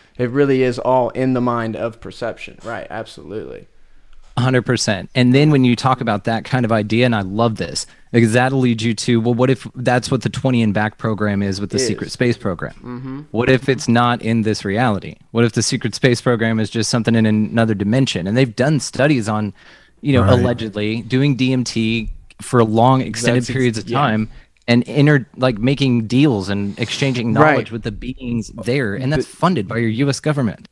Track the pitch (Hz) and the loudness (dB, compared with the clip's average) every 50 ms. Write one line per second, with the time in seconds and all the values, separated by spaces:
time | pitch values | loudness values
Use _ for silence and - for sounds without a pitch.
0 | _ _ _ - 123 120 120 139 143 139 135 131 131 127 120 123 - 123 127 131 | _ _ _ -6 -4 -2 0 2 2 2 2 2 2 0 0 -2 0 2 2 2
1 | 123 117 - 127 131 131 131 123 123 123 120 117 113 113 107 - 101 117 110 - | 2 0 -2 -2 0 0 0 0 0 0 -2 -2 -4 -4 -6 -6 -6 -6 -8 -10
2 | - 92 92 - 123 113 101 - - 107 101 - - - 117 101 - - - 110 | -14 -16 -12 -10 -8 -8 -8 -10 -14 -18 -18 -16 -14 -12 -12 -12 -12 -12 -12 -12
3 | 113 - - - 73 76 95 110 80 65 60 52 - - _ - - - - - | -12 -12 -16 -18 -16 -14 -12 -12 -12 -12 -14 -16 -18 -20 _ -20 -20 -20 -20 -20
4 | - - - - - - - - 120 127 131 127 110 - 127 110 - - 107 92 | -20 -20 -20 -20 -20 -10 -4 -2 0 2 2 2 2 0 0 -2 0 -2 -4 -4
5 | 90 - - 131 123 123 127 139 147 156 151 139 127 123 120 - - 135 131 - | -6 -4 0 2 4 6 6 6 6 6 6 4 4 4 2 2 2 0 0 0
6 | 123 117 107 104 - 117 113 110 - - - 127 120 107 113 110 104 104 110 117 | 0 -2 -2 -2 -2 -2 -4 -4 -2 -2 -2 -2 0 0 0 0 0 0 0 2
7 | 123 127 117 107 98 92 98 107 117 117 110 95 92 80 67 - - - - _ | 2 2 2 0 -2 -4 -2 0 0 0 0 -2 -6 -8 -8 -8 -10 -10 -14 _
8 | _ _ - 120 117 113 110 123 123 131 135 135 127 123 117 113 110 117 113 - | _ _ 2 4 4 4 4 4 2 2 2 2 2 2 0 0 0 -2 -2 -2
9 | - - 120 117 110 120 123 113 127 127 135 - - 110 - 131 123 123 123 123 | 0 0 0 2 2 0 0 2 2 2 0 0 -4 -10 -12 -6 -2 0 0 0
10 | 120 - 139 123 - 120 - - - 131 127 117 113 107 95 107 107 107 - - | 0 0 -2 -2 -2 -4 -4 -2 -2 0 2 2 2 2 0 0 -2 -2 -4 -4
11 | - 113 107 92 107 104 101 98 101 98 95 98 101 - - 104 127 113 104 - | -4 -4 -2 -2 -2 -2 -2 -2 -2 -2 -4 -4 -6 -4 -2 -2 -2 -2 -2 -4
12 | - - - - 127 120 117 - - 107 90 80 71 64 - - - 123 123 120 | -8 -8 -4 -2 0 0 0 -2 -4 -6 -6 -6 -8 -12 -12 -14 -16 -14 -14 -12
13 | 131 131 135 139 151 - - 107 123 131 131 123 - - 135 110 - - 117 120 | -12 -12 -12 -12 -12 -8 -4 -2 2 2 2 2 2 0 -2 0 0 2 2 2
14 | 120 120 120 120 - 113 113 113 104 110 107 - - 101 98 107 127 123 104 92 | 2 2 0 -2 -2 -2 0 0 0 0 -2 -2 -2 -2 -2 0 0 0 0 -2
15 | 82 78 - - _ _ - 113 120 117 - 123 110 - - 113 - 110 - - | -4 -10 -14 -18 _ _ 0 0 2 2 2 0 -2 0 -2 -4 -4 -6 -2 0
16 | - 131 120 - - 131 120 110 113 113 113 110 110 98 - 117 107 - - 123 | 2 2 2 2 2 0 0 2 0 0 0 0 -2 -2 -2 -2 -2 0 0 0
17 | 110 - 117 113 110 110 107 107 107 - - 117 113 110 110 95 101 104 110 135 | 0 2 2 4 4 4 2 2 0 0 2 2 2 2 0 0 0 0 2 2
18 | 135 123 - 92 85 95 107 127 135 120 107 - 120 143 160 135 - - - - | 0 0 -2 -4 -4 -2 0 0 0 0 0 0 0 0 0 0 -2 -4 -2 0
19 | 127 151 156 123 104 110 107 107 107 101 - _ - - - - _ _ _ _ | 2 2 2 0 0 -2 -2 -2 -4 -4 -6 _ -16 -20 -20 -20 _ _ _ _
20 | - 147 135 123 117 101 131 123 123 123 120 113 113 110 98 104 104 107 110 117 | -2 0 2 4 4 4 4 4 4 2 0 -2 -4 -6 -6 -4 -4 -2 -4 -4
21 | - 113 131 127 139 147 139 110 131 127 131 127 120 - - 113 113 110 113 117 | -4 -2 0 0 2 2 2 2 0 0 0 0 -2 -2 -2 -2 0 0 0 -2
22 | 110 - - - - - _ - - - - 123 113 110 107 113 117 127 131 131 | -4 -6 -8 -12 -16 -20 _ -18 -6 0 2 2 4 4 4 4 4 6 4 4
23 | 127 - 104 117 113 117 120 127 120 117 123 135 127 123 113 110 95 - 117 131 | 2 -2 -4 -2 0 0 2 0 0 -2 -2 0 0 0 0 -2 -4 -4 -2 0
24 | 147 127 110 107 110 107 - - - _ _ _ _ - 120 120 120 - 110 147 | 0 0 0 0 -2 -4 -8 -14 -20 _ _ _ _ 2 2 2 2 2 2 4
25 | 139 147 151 139 107 - _ - - 131 120 101 110 127 139 123 139 131 123 120 | 4 6 4 4 2 -2 _ -2 0 0 0 0 0 0 0 2 2 2 2 0
26 | 113 104 117 127 147 156 120 101 92 92 98 101 101 101 101 - 120 - - - | 0 0 2 4 4 4 2 2 0 -2 -2 -2 -2 -4 -4 -6 -6 -6 -4 -2
27 | 147 139 127 123 113 120 107 - 151 156 147 131 110 107 117 113 107 120 104 - | -2 -2 -2 -2 -2 0 4 4 4 4 4 2 0 -4 -6 -8 -8 -8 -8 -8
28 | - 120 127 - 131 120 120 117 104 - - - - - 123 143 131 104 98 101 | -8 -10 -10 -10 -8 -6 -6 -6 -6 -6 -10 -8 -4 -2 -2 0 0 -2 -4 -4
29 | 131 131 156 143 117 - - - - 175 190 135 98 92 117 117 120 113 110 110 | -2 -2 -2 -2 -2 -6 -4 -2 0 0 0 0 -2 -4 -2 -2 -2 0 0 0
30 | 143 139 131 - - 151 151 143 131 104 - - - - | 0 0 -2 -2 -2 -2 0 0 0 -2 -4 -6 -12 -18